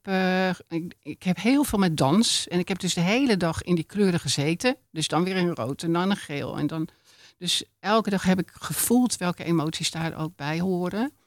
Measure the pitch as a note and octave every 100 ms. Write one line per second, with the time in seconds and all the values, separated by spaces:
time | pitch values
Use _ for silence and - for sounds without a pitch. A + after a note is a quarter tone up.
0 | G3 F#3+ F#3 F#3 F#3 F3+ - E3 E3+ -
1 | - - F#3 F3 A3+ C#4 D4 G3+ F#3 D#3
2 | C3 F#3+ A#3 - - F3+ F3+ F#3+ F3+ F3+
3 | F3 A#3+ C#4 F#3+ E3+ - - F3 - G3+
4 | F#3+ F3 C#3 - C#3+ F3 B3 C4+ _ D#3+
5 | D3 D#3 F3+ F#3+ F3 D3 A2 - E3 E3+
6 | F#3 G3 - C#3+ B2 - D3 D#3+ D#3+ _
7 | _ - - _ F3 - - _ F#3+ A3
8 | G#3 G3 F#3 F#3 - - - - - A#3+
9 | B3 - F3+ E3+ - E3 D3+ - E3 D#3+
10 | E3 - D#3 - C#3+ E3 F#3 F3+ F3+ G3
11 | C#4 -